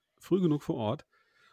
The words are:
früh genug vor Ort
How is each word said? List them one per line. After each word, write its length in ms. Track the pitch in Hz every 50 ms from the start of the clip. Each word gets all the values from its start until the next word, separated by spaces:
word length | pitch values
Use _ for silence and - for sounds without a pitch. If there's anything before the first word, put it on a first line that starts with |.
| _ _ _ _
früh 220 | - - 165 196
genug 220 | 185 165 147 143 -
vor 120 | - 160
Ort 300 | 135 110 104 127 151 - _ _ _ _ _ _ _ _ _